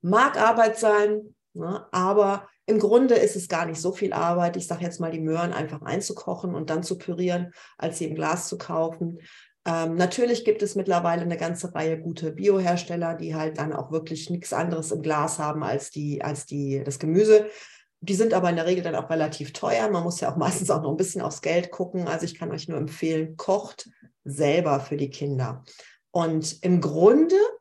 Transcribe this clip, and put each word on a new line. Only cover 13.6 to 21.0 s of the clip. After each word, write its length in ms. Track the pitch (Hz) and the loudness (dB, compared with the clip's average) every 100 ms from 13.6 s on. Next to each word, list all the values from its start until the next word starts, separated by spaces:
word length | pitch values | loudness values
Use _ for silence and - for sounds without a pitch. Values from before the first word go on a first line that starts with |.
| 151 | -6
auch 200 | 143 - | -6 -4
wirklich 380 | 160 160 - - | -6 -6 -10 -6
nichts 220 | 175 - | -6 -4
anderes 380 | - 170 165 156 | -4 -2 -4 -4
im 120 | - | -4
Glas 360 | 156 151 160 - | -2 0 0 -2
haben 240 | 151 151 | -4 -4
als 280 | 107 139 - | -4 -4 -6
die, 320 | 151 147 143 | -8 -6 -4
als 240 | - 139 - | -4 -6 -8
die, 360 | 143 139 135 | -6 -4 -4
das 160 | 139 135 | -4 -4
Gemüse. 500 | 156 170 214 214 214 - - - _ _ | 2 4 8 8 6 -10 -20 -20 _ _
Die 140 | 175 | -2
sind 180 | 190 226 | 2 4
aber 160 | 190 175 | 4 2
in 80 | 170 | 0
der 80 | |
Regel 180 | 165 185 | 0 0
dann 120 | 175 | 0
auch 160 | 156 - | -4 -2
relativ 420 | 160 151 - 139 | 0 -2 -4 -12
teuer. 380 | - - 226 214 | -6 0 2 2
Man 120 | 180 | 0
muss 180 | 170 175 | -2 -2
ja 120 | - | -2
auch 40 | 156 | 0
<laughs> 20 | |
meistens 320 | 165 - 185 | 0 0 0
auch 100 | 160 | 0
noch 80 | 151 | 0
ein 60 | |
bisschen 240 | 156 | -2